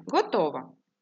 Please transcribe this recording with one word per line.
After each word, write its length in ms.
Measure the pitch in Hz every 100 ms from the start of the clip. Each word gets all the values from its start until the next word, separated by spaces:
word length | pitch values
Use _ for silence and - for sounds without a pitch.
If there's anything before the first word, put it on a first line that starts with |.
| -
Готово. 640 | 330 415 220 151 139 - - _ _